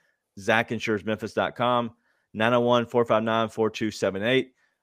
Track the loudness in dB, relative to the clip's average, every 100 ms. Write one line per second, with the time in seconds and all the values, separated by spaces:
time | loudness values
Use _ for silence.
0 | _ _ _ -6 0 2 0 -4 -2 -2
1 | -2 -6 -4 -2 -2 0 0 0 -2 -10
2 | _ _ _ -2 2 2 4 2 2 0
3 | 2 2 2 0 -2 -2 -2 -2 -6 -2
4 | -2 -2 0 0 -2 _ _ _